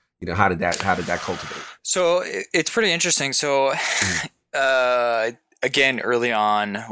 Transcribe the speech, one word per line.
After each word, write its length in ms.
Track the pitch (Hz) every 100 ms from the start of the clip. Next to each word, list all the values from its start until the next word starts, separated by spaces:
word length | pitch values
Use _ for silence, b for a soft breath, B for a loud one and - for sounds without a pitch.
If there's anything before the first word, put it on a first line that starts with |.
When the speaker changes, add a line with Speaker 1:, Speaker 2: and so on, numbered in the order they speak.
| _ _
Speaker 1:
You 80 | 90
know, 60 |
how 160 | 90 98
did 80 | 87
that, 180 | 87 82
how 140 | 95 90
did 100 | 85
that 140 | 87
cultivate? 420 | - 87 - B B B
Speaker 2:
So, 400 | - 185 170 180
i-, 220 | 180 190 196
it's 200 | 175 156
pretty 200 | 233 208
interesting. 420 | 170 175 156 139
So, 400 | 131 147 139 135 151
Speaker 1:
Mm. 540 | - - 98 92 - -
Speaker 2:
<sighs> 120 | _ 139
uh, 760 | 135 131 127 123 120 113 113 123 _ _
again, 360 | 131 139 135 123
early 320 | 107 120 120
on 440 | 110 104 104 104 101 113